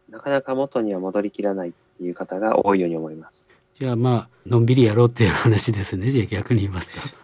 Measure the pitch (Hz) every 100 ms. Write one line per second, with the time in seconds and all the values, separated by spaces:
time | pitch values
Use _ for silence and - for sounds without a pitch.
0 | _ 113 143 139 135 131 139 127 107 95
1 | 95 101 101 - 101 98 87 - _ -
2 | 90 87 92 92 110 - 101 98 87 82
3 | 80 78 80 - _ _ _ - 131 117
4 | 127 117 - _ - 120 117 127 117 107
5 | 120 - 101 - 123 104 - 101 95 95
6 | 113 135 98 101 - 117 98 90 - -
7 | - -